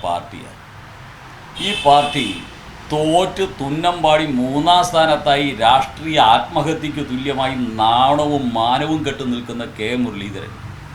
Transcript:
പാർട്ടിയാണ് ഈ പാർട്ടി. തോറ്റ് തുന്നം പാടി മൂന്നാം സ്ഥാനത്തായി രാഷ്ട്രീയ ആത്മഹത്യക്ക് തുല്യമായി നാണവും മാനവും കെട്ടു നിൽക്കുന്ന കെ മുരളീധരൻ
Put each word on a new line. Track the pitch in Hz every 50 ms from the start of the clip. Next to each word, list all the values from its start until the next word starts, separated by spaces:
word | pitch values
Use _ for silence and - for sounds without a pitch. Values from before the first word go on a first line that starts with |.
പാർട്ടിയാണ് | 95 87 85 85 - - 95 - - - - - - - - - - - - - - - - - - - - - - - - - -
ഈ | 202 208 202 -
പാർട്ടി. | 143 143 147 147 147 143 139 113 101 92 82 - - - - - - - - - -
തോറ്റ് | 151 151 156 156 165 180 190 180 - 196 190 185 - -
തുന്നം | 135 139 147 160 170 175 170 165 160
പാടി | 156 156 156 160 151 131 123
മൂന്നാം | 123 131 135 147 156 175 175 180 170 -
സ്ഥാനത്തായി | - 160 160 156 151 - - 147 139 143 147 139 123 107 113
രാഷ്ട്രീയ | 117 131 135 - - - - 156 160 151 143 117 110 117
ആത്മഹത്യക്ക് | - - - 170 156 143 160 151 - 156 147 135 147 139 123
തുല്യമായി | 127 127 135 143 131 135 131 135 131 123 120 110 110 110
നാണവും | 110 113 117 123 131 139 147 147 151 147 147 139 127 120 113 113
മാനവും | 113 120 127 143 147 160 156 151 -
കെട്ടു | 143 135 - 131 123
നിൽക്കുന്ന | 123 120 117 - 117 120 117 104 - 110
കെ | 107 113 123 123
മുരളീധരൻ | 120 110 98 101 101 101 95 92 - - - - - - - - - -